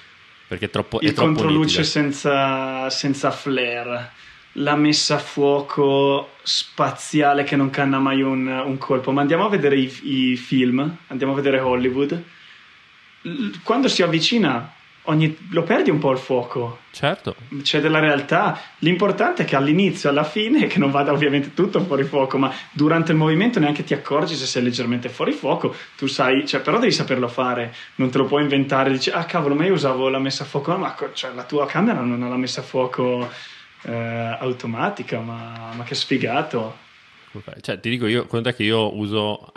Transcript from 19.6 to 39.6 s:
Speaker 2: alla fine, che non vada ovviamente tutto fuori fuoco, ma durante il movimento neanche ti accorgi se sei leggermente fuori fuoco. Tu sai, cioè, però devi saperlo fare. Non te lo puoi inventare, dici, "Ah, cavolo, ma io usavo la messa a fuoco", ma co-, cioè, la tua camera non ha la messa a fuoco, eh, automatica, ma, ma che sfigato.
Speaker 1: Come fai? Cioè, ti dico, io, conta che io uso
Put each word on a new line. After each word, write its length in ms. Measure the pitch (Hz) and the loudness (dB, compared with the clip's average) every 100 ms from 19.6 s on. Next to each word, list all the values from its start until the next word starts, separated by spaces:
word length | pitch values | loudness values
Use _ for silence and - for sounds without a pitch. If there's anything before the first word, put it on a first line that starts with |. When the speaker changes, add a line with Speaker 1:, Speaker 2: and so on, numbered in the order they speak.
| 143 165 196 - 147 | 4 4 2 2 0
Speaker 2:
alla 140 | 143 | 2
fine, 440 | 151 214 220 294 156 | 0 0 2 2 2
che 120 | 165 | 2
non 120 | 139 | 2
vada 200 | 139 143 | 2 2
ovviamente 420 | 147 147 139 143 | 2 2 2 0
tutto 280 | - 190 165 | 0 0 0
fuori 220 | - 139 135 | 0 0 0
fuoco, 320 | 143 131 135 | 0 0 2
ma 160 | 131 - - | 0 -2 -8
durante 400 | - 151 165 160 | 0 2 4 4
il 60 | 156 | 4
movimento 420 | 156 160 233 226 | 4 4 2 2
neanche 240 | 147 147 | 2 0
ti 100 | 151 | -2
accorgi 400 | 147 - 143 160 139 | -4 -2 -2 -2 -4
se 100 | 131 | -4
sei 180 | 131 | -2
leggermente 460 | 123 120 117 120 123 | 0 0 -2 -2 -4
fuori 240 | - 185 | -4 -4
fuoco. 420 | - 135 165 139 - - - | -2 -2 0 -2 -4 -14 -6
Tu 100 | 135 | -4
sai, 400 | 139 127 135 147 | 0 2 2 2
cioè, 140 | 135 | -2
però 180 | - 226 | 0 2
devi 140 | 240 | 2
saperlo 340 | 160 139 127 120 | 2 0 0 -2
fare. 460 | - 123 120 117 - - - | -2 -2 -2 -4 -10 -10 -2
Non 140 | 131 | 0
te 60 | 131 | 2
lo 80 | 131 | 2
puoi 180 | 143 | 2
inventare, 480 | 147 139 139 135 135 | 2 2 2 2 2
dici, 180 | 131 - | 2 0
"Ah, 160 | 175 170 | -2 -2
cavolo, 300 | 175 143 143 | 0 2 2
ma 100 | 180 | 4
io 80 | |
usavo 340 | 170 143 127 131 | 2 2 2 0
la 120 | 135 | 0
messa 240 | 135 - | -2 -4
a 20 | 131 | -6
fuoco", 320 | 147 151 180 | -4 -2 -2
ma 160 | 147 | -4
co-, 180 | - - | -6 -8
cioè, 200 | - 127 | -8 -10
la 100 | 123 | -10
tua 220 | 120 147 139 | -4 -2 0
camera 340 | 156 220 175 | 2 2 2
non 240 | 123 120 | 0 -2
ha 60 | 123 | -2
la 80 | 127 | -2
messa 240 | 127 - | -4 -6
a 20 | |
fuoco, 640 | 127 131 127 127 127 123 120 - - - - - | -6 -2 -2 0 -2 -2 -4 -10 -18 -20 -20 -16
eh, 100 | - 117 117 117 117 117 | -8 -6 -4 -4 -6 -4
automatica, 800 | 131 123 120 117 180 202 123 120 | -6 -6 -6 -4 -4 -6 -8 -8
ma, 520 | 113 117 113 117 113 117 | -8 -10 -12 -14 -14 -12
ma 80 | |
che 120 | 120 135 | -8 -6
sfigato. 840 | - 131 123 131 151 120 110 - - - - - - | -2 -2 0 -2 -2 -4 -6 -10 -20 -20 -20 -20 -18
Speaker 1:
Come 120 | 107 | -18
fai? 180 | - - | -16 -12
Cioè, 180 | - 101 | -8 -6
ti 80 | 113 | -4
dico, 160 | 123 110 | -2 0
io, 180 | 120 - | 0 -2
conta 280 | 117 117 | -2 -2
che 100 | 120 | 0
io 320 | 104 113 107 104 | 2 2 0 -2
uso 560 | 104 107 104 104 - - | -4 -2 -2 -4 -12 -14